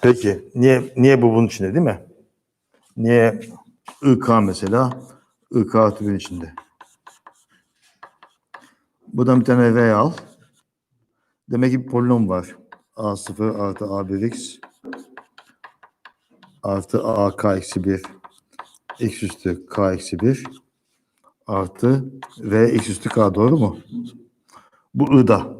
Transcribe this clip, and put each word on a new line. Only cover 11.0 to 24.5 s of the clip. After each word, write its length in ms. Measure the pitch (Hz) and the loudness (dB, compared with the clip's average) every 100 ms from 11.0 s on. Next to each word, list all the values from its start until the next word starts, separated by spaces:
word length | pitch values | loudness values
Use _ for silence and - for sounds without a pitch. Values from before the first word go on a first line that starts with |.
| _ _ _ _ _ | _ _ _ _ _
Demek 220 | 123 127 | -2 0
ki 120 | 127 | 0
bir 80 | 127 | -2
polinom 380 | 120 123 123 104 | -2 2 2 0
var. 260 | 92 87 - _ - _ - | -2 -6 -16 _ -20 _ -10
A 200 | 107 101 | -8 -8
sıfır 400 | - 95 107 101 | -10 -4 -4 -2
artı 300 | 101 92 104 | -6 -6 -8
A 240 | 98 95 | -8 -6
bir 120 | 98 | -4
x 380 | 113 117 - - - _ - - - - _ _ _ _ - _ _ _ - _ _ _ _ _ | -4 -6 -16 -18 -20 _ -20 -18 -20 -20 _ _ _ _ -20 _ _ _ -20 _ _ _ _ _
artı 400 | 104 98 95 120 | -6 -6 -4 -4
A 320 | 113 110 101 - | -2 -2 -2 -2
K 220 | 107 95 | -2 -2
eksi 260 | 92 - | -4 -6
bir, 220 | 92 95 - - - _ _ _ - _ _ - | -4 -4 -6 -20 -20 _ _ _ -20 _ _ -8
x 240 | 117 - | -8 -6
üstü 420 | 95 - 95 90 - | -10 -8 -8 -8 -8
k 280 | - 98 | -4 -2
eksi 260 | 92 - 85 | -2 -8 -4
bir 240 | 107 135 - - _ _ _ _ _ _ _ _ - | -2 -2 -6 -20 _ _ _ _ _ _ _ _ -8
artı 580 | 98 95 - 120 135 131 - - - | -6 -6 -4 0 0 -2 -14 -20 -14
V 340 | - 104 117 | -2 2 2
x 160 | - 95 | 2 -4
üstü 200 | 95 - | -8 -4
k, 260 | - 104 92 | 0 0 2
doğru 220 | 113 160 | 2 2
mu? 220 | 107 - - 240 233 - _ _ _ | 0 -4 -14 -14 -14 -18 _ _ _